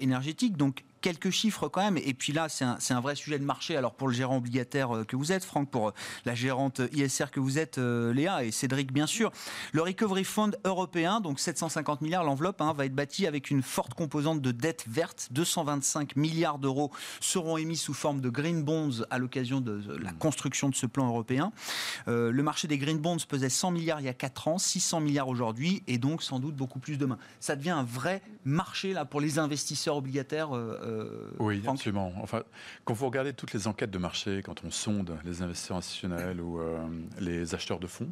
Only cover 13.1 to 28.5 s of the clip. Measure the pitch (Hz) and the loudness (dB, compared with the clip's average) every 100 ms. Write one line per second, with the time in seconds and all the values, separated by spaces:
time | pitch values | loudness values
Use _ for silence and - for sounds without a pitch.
13.1 | - 190 147 - 139 127 - - - 156 | 0 0 0 2 2 2 -2 -2 -4 -2
14.1 | 151 147 160 131 120 156 165 113 117 170 | 0 2 2 0 0 0 -2 -2 -2 -2
15.1 | - - 123 170 180 147 147 - 156 143 | -4 -4 0 0 2 0 0 0 0 0
16.1 | 135 156 160 165 147 135 135 143 - - | 2 2 4 2 2 0 2 0 -2 -12
17.1 | - - 190 160 160 160 160 - 135 156 | -4 0 0 2 0 0 -2 -2 -2 0
18.1 | 139 127 120 156 165 143 160 151 113 107 | 2 0 0 2 2 2 2 2 0 0
19.1 | 127 127 135 123 135 120 104 104 71 92 | -2 -2 -2 0 0 0 -2 -6 -6 -6
20.1 | 80 156 - 139 - 143 - 123 - 127 | 0 0 2 2 2 2 2 0 2 2
21.1 | 117 110 127 185 - - - - - - | 2 2 2 2 -2 -8 -6 -6 -4 0
22.1 | 117 117 127 151 - 165 143 143 160 160 | 2 4 4 2 0 0 0 2 2 2
23.1 | 165 - 143 131 - 185 175 165 151 135 | 0 0 0 2 2 2 2 0 0 -2
24.1 | 123 135 - - 180 - 185 - 165 151 | -4 -6 -2 0 2 2 0 0 2 2
25.1 | 143 131 123 117 113 160 202 - 123 135 | 2 2 2 0 2 0 0 0 2 2
26.1 | 165 - 131 143 143 131 135 139 143 135 | 0 -2 -2 -2 -2 -4 -4 -6 -2 0
27.1 | 117 - - - 143 151 165 120 123 143 | -2 -8 -8 -4 -2 0 0 0 -2 -2
28.1 | 196 214 214 131 | -2 -4 -6 0